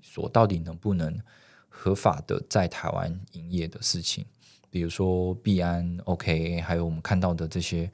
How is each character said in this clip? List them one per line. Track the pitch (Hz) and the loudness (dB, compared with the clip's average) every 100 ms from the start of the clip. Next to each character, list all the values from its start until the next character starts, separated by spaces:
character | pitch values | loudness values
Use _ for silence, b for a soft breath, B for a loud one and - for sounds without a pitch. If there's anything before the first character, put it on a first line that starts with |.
所 | - - 110 | -14 -8 2
到 | 117 110 | 4 4
底 | 92 | 2
能 | 82 82 | -4 -6
不 | 107 | 0
能 | 95 80 87 - b b b b | 0 0 -4 -10 b b b b
合 | - - | -4 0
法 | 98 107 73 - | 2 2 2 -2
的 | 92 - | -4 0
在 | - 87 | 0 0
台 | - 82 | -2 -4
湾 | 90 85 87 95 | -4 -4 -6 -10
营 | 87 82 | -14 -6
业 | 90 82 | -4 -4
的 | - | -4
事 | - 92 | -2 -2
情。 | 80 - - _ b b b | -2 -6 -8 _ b b b
比 | 90 | -4
如 | 85 | -2
说 | - 92 90 90 92 | 0 2 2 0 0
币 | - 95 | 2 4
安、 | 87 87 87 87 | 4 0 0 -4
O | - 87 | -2 -2
K | - 82 82 85 | 2 2 2 -2
A， | |
还 | 82 85 | 0 0
有 | 85 | 0
我 | |
们 | 80 | -2
看 | - 92 | 0 2
到 | 92 | 4
的 | 85 80 | 2 -2
这 | 90 | -4
些， | 85 85 85 | -2 -2 -4